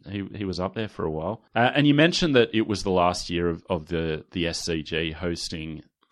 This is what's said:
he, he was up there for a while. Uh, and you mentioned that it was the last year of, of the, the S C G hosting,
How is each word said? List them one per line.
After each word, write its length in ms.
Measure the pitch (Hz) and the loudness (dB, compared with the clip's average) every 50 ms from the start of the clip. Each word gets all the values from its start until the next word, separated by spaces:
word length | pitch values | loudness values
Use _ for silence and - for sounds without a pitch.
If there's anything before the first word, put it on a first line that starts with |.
| - 80 | -12 -10
he, 180 | 98 101 98 - - | -8 -8 -8 -8 -8
he 120 | 95 104 | -6 -6
was 120 | 95 90 85 | -6 -4 -4
up 160 | 90 95 95 | -4 -4 -4
there 140 | 113 110 101 | -6 -8 -8
for 160 | - - 92 | -6 -6 -4
a 60 | 82 | -4
while. 320 | 78 78 78 90 110 - _ _ - | -4 -4 -4 -4 -6 -8 _ _ 0
Uh, 160 | 113 120 123 - | 2 2 4 4
and 120 | 147 143 | 4 4
you 60 | 147 143 | 6 6
mentioned 420 | 147 156 170 175 - 180 165 139 | 6 6 4 4 2 2 4 6
that 120 | 123 117 - - | 6 4 4 4
it 120 | 110 110 | 0 0
was 160 | 101 107 92 - | 0 -2 -2 0
the 80 | 98 | 2
last 380 | 92 92 87 90 90 - - - | 2 4 4 4 2 0 -4 -4
year 220 | 87 85 87 87 | -2 0 0 0
of, 120 | 82 85 - - | 0 -2 -4 -4
of 200 | 95 82 78 78 | -4 -4 -2 -4
the, 360 | 87 82 82 80 78 78 - _ | -4 -2 -2 -2 -4 -4 -6 _
the 160 | - 92 82 | -4 -2 -2
S 140 | 85 80 - | -2 -2 -4
C 220 | - - 82 82 76 | -4 -4 -4 -4 -4
G 280 | - - 80 82 82 | -4 -4 -2 -2 -4
hosting, 720 | 78 76 92 87 85 82 - - - 82 78 80 80 76 - _ _ _ _ _ | -4 -4 -4 -4 -4 -4 -6 -8 -8 -8 -8 -10 -10 -12 -14 _ _ _ _ _